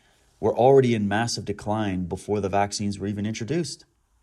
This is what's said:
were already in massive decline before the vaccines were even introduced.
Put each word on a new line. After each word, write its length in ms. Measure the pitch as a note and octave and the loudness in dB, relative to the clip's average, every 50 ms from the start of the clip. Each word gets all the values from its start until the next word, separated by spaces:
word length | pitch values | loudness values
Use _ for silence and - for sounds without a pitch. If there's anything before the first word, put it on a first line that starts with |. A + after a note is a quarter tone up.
| _ _ _ _ _ _ _ _ | _ _ _ _ _ _ _ _
were 160 | - G#2+ - | -2 0 2
already 400 | - A2+ C3 C#3 C#3 B2+ A#2+ A#2 | 4 6 8 8 8 6 6 2
in 120 | A2 G#2 G2 | 0 0 0
massive 380 | G2+ G#2+ A#2 A#2 - - G2+ | 0 0 0 -2 -4 -6 -6
decline 600 | - G2+ - - G#2+ G#2 A2 A2 G2+ F#2 F#2 F2+ | -8 -8 -6 -6 -4 -4 -2 -2 -2 -2 -4 -4
before 340 | E2+ - - - - G2+ G#2 | -4 -6 -8 -4 -4 -2 -2
the 100 | G2 F#2+ | 0 0
vaccines 480 | F#2 G2 G2+ G2+ G#2 - G#2+ G2+ G2+ G2 | 0 0 0 0 -2 -4 -4 -4 -4 -4
were 80 | F#2+ | -6
even 220 | G2+ G#2 G2+ G2+ G#2+ | -6 -4 -4 -4 -6
introduced. 580 | A2 - A#2+ G#2 C#3 E3+ E3 C3+ - - - _ _ _ _ _ _ _ | -6 -6 -6 -4 -4 -4 -4 -6 -8 -14 -18 _ _ _ _ _ _ _